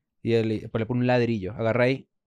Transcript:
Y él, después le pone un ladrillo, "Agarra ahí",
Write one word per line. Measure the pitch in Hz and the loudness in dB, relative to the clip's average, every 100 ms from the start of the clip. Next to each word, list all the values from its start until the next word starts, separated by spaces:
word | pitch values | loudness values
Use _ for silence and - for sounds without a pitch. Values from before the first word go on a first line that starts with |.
| _ _ | _ _
Y | 113 | -2
él, | 113 110 107 | 0 0 -2
después | 110 113 | -4 -4
le | 107 | -2
pone | 123 | 0
un | 123 | 2
ladrillo, | 123 117 113 90 | 2 2 0 -4
"Agarra | 87 113 113 123 | -4 0 2 2
ahí", | 135 - _ | 0 -6 _